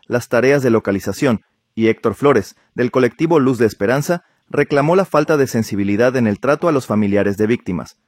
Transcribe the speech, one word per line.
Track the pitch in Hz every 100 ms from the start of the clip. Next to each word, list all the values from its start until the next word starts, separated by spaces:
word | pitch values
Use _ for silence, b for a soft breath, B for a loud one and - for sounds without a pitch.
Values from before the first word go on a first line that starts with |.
| -
las | 120 -
tareas | 120 127 143
de | 131
localización, | 113 107 98 104 98 143 110 _ _ _
y | - 113
Héctor | 110 113
Flores, | 101 139 123 95 - _
del | - 123
colectivo | 131 123 - 160 165
Luz | 131 120
de | 113
Esperanza, | - 101 131 147 175 _ _ _
reclamó | - 143 143 147 180
la |
falta | 190 151 151 156
de | 131
sensibilidad | 117 107 101 101 101 123 127
en | 113
el | 101
trato | 127 147 175
a |
los | 143 -
familiares | 107 104 101 101 98
de | 107
víctimas. | 120 - 87 60 -